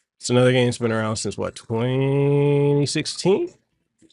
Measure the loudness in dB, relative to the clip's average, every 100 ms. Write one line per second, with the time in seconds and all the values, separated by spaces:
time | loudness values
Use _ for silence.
0 | _ _ 0 4 4 4 2 0 -2 -2
1 | -2 -4 -6 -6 -8 -8 -8 -4 -2 0
2 | 0 0 2 2 2 2 2 0 0 -4
3 | -6 -4 0 0 -2 _ _ _ _ _
4 | _